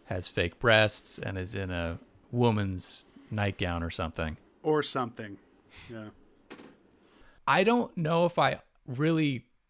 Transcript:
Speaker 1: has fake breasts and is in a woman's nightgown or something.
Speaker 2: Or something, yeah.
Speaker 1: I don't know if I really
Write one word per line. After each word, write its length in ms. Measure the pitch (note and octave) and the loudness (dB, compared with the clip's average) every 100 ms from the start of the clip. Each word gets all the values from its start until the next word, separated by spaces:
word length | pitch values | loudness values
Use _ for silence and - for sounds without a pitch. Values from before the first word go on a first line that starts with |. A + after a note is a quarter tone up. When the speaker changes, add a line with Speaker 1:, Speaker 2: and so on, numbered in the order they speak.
| - | -8
Speaker 1:
has 220 | F#2 - | -6 -4
fake 320 | - F2 - | -2 -2 2
breasts 580 | A#2+ G#2+ G#2+ - - - | 6 8 6 2 -8 -8
and 200 | G#2 F#2+ | -6 -6
is 180 | F2+ G#2 | -6 -6
in 160 | F#2+ | -4
a 280 | F2 E2+ E2 - - - | -4 -4 -6 -12 -20 -6
woman's 760 | A#2+ A#2+ G#2+ G2 F#2 - - - - - | 2 4 4 0 -4 -8 -12 -16 -20 -8
nightgown 500 | G#2+ G2+ F#2+ F2+ F2 | -2 -2 -2 -2 -2
or 60 | E2 | -4
something. 480 | - D#2+ D#2+ D#2+ D#2 _ _ | -4 -6 -4 -6 -6 _ _
Speaker 2:
Or 200 | D#3 D3+ | 0 0
something, 540 | C#3+ C#3 B2 B2 G#2+ G2 _ _ _ - - | 0 -2 -4 -6 -14 -14 _ _ _ -20 -14
yeah. 200 | A2+ G#2+ - _ _ - - - - _ _ _ _ - _ - | -12 -12 -16 _ _ -20 -20 -20 -20 _ _ _ _ -20 _ 0
Speaker 1:
I 160 | D3 | 4
don't 320 | G3 B3 - - | 4 4 0 -2
know 280 | D#3 E3 E3+ | 0 2 2
if 120 | - | 2
I 220 | C3+ C3+ - _ - | 0 0 -10 _ -10
really 580 | B2 D#3 D#3+ D3+ B2+ - _ | -2 2 2 2 -2 -8 _